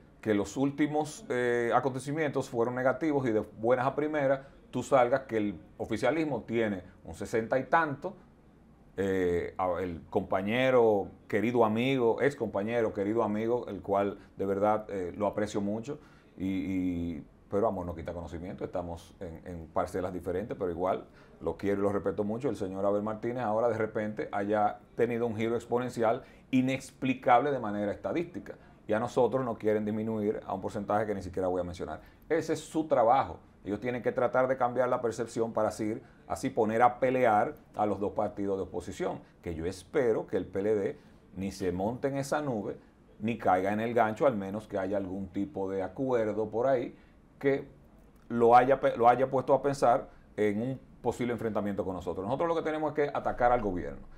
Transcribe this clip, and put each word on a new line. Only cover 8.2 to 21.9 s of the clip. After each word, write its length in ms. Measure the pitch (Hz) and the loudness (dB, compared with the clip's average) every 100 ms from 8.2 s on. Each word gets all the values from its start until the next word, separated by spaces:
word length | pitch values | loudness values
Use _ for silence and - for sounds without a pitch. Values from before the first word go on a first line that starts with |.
| - - - - - - - - | -20 -20 -20 -20 -20 -20 -14 -4
eh, 560 | 98 95 90 87 71 - | 0 2 2 0 -2 -2
a-, 220 | 92 85 | -2 -2
el 200 | 92 80 - | -4 -8 -4
compañero, 1000 | - - 95 98 120 131 127 113 101 85 - - | -4 0 -2 0 2 4 6 6 4 0 -12 -4
querido 340 | 107 113 120 | 0 2 4
amigo, 580 | 107 110 127 135 113 - | 4 4 0 2 2 4
ex 140 | 139 139 | 2 0
compañero, 580 | 107 98 107 120 107 | -4 -2 -2 0 0
querido 300 | 98 98 113 | 0 0 2
amigo, 440 | 107 107 113 123 - | 0 0 0 0 -2
el 120 | 95 | -8
cual 360 | 95 98 101 - - - | 0 2 2 -2 -14 -6
de 100 | 98 | -2
verdad, 400 | 98 104 107 - | 2 2 2 -2
eh, 240 | 101 87 87 | -6 -6 -2
lo 120 | 101 | -2
aprecio 340 | 104 104 113 | 0 -2 -2
mucho, 380 | 101 110 120 - - - - - | -2 -4 -6 -12 -14 -20 -20 -6
y, 100 | 95 | -4
y, 800 | 95 87 92 90 87 85 73 - - - | -2 -2 0 0 -2 -4 -6 -12 -20 -4
pero 180 | 101 110 | 0 0
amor 180 | 95 87 | 0 -6
no 100 | 82 | -8
quita 160 | 82 | -8
conocimiento, 540 | 85 85 85 87 71 - | -10 -10 -10 -10 -10 -6
estamos 480 | 92 87 85 - - | -6 -6 -10 -16 -14
en, 220 | 87 80 - | -14 -12 -12
en 220 | 85 80 | -14 -6
parcelas 440 | 95 87 95 92 | -4 -4 -4 -4
diferentes, 460 | 90 90 90 113 135 | -6 -4 -6 -6 -6
pero 120 | 92 | -6
igual 360 | 82 92 - - - - - | -2 -2 -2 -6 -20 -20 -8
lo 160 | 82 - | -8 -4
quiero 240 | 98 98 | -2 0
y 40 | |
lo 100 | 101 | 0